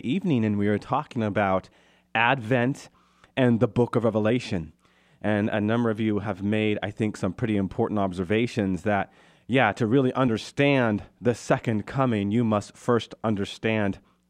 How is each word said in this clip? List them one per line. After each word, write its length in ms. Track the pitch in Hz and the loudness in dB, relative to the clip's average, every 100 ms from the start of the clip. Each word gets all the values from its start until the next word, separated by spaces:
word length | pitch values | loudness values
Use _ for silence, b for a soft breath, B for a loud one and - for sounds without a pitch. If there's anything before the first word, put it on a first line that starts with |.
evening, 400 | 110 175 185 131 | -2 -2 0 0
and 120 | 110 104 | 0 0
we 120 | 101 | 0
were 100 | 104 | 0
talking 460 | - 135 151 117 | -2 -4 -4 -4
about 440 | 107 101 101 95 - b b b b | -2 0 0 0 -4 b b b b
Advent 760 | - 117 135 107 127 123 143 - b b b b - | 0 2 0 0 0 0 -2 -10 b b b b 2
and 220 | 123 113 | 2 4
the 80 | 110 | 2
book 300 | 107 120 120 | 2 0 2
of 80 | |
Revelation. 720 | 113 107 107 127 - 95 78 - b b b b | 0 2 2 0 -2 -6 -6 -14 b b b b
And 280 | 101 104 104 | -2 0 0
a 120 | 107 | 0
number 300 | 104 117 117 | 0 0 0
of 80 | 107 | 0
you 220 | 110 104 | 0 0
have 200 | 104 92 | -2 -4
made, 380 | 98 107 107 104 | -2 0 0 0
I 80 | 98 | -4
think, 240 | - 107 95 | -2 -4 -2
some 160 | 101 | -4
pretty 240 | 87 113 104 | -2 -2 0
important 420 | 95 - 110 101 | -2 -2 -2 0
observations 840 | 98 90 87 107 120 - 98 92 | -2 -2 -2 0 0 -2 -2 -2
that, 300 | 107 101 92 b b b b | -2 -2 -2 b b b b
yeah, 260 | 127 113 | 2 2
to 140 | 98 113 | 2 0
really 240 | 135 127 | 2 2
understand 880 | 127 131 110 - - 143 139 120 104 - - | 2 0 0 -4 0 2 4 2 0 -4 -4
the 140 | 110 | -2
second 500 | 117 - 139 - 107 | 0 0 -2 0 -2
coming, 460 | 98 131 131 110 101 | -2 -2 0 0 0
you 140 | 110 | 0
must 340 | 117 104 - - | 2 0 -2 -6
first 360 | - 117 - - | 0 0 0 -6
understand, 760 | 110 101 98 - 110 110 101 98 b b | -2 -2 -4 -4 -2 0 0 -4 b b